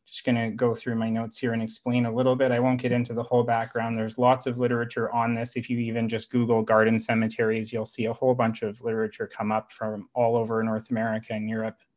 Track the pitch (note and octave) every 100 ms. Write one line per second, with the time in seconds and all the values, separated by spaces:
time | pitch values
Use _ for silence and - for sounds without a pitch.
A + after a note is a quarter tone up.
0 | _ - - A#2 A2+ A2 B2 A2+ B2+ A2+
1 | A2+ A2+ A2+ - B2 A2+ A2 - B2 B2
2 | A#2 A#2 C3 C3 C3 A#2+ B2+ B2+ B2 A#2+
3 | A#2+ A#2 A#2 B2 A#2+ A#2 A2+ A#2 A2+ A2+
4 | A2 A#2+ B2 B2+ C3 B2 B2 A#2+ A#2+ C#3
5 | A2+ A#2+ A#2 A2+ A#2+ B2 A2+ A#2+ A#2 A#2
6 | A2+ A2+ - B2 A#2 A2+ A2 A2 A2 A2
7 | - A2+ A2+ - A2+ A2+ A2 A#2 G#2+ -
8 | A2 A#2+ C3 B2+ A2+ A2+ G#2+ G2+ A#2 A2
9 | G#2+ - G#2+ - G#2+ A2 - - A2 G#2+
10 | F#2 B2 A#2 A#2 A2+ A2+ A2+ A2 - A2+
11 | A2+ A2 - G#2+ G#2+ A2 A2 - _